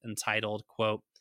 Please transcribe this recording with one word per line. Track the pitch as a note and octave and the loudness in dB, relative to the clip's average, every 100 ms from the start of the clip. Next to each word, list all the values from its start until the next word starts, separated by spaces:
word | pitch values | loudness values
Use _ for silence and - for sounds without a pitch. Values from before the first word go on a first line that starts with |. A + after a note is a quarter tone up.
| A#2 | -8
entitled, | G#2 - A2 G#2+ G#2 - | -4 0 0 0 -2 -6
quote, | - A2 A2 - _ | 0 2 0 -4 _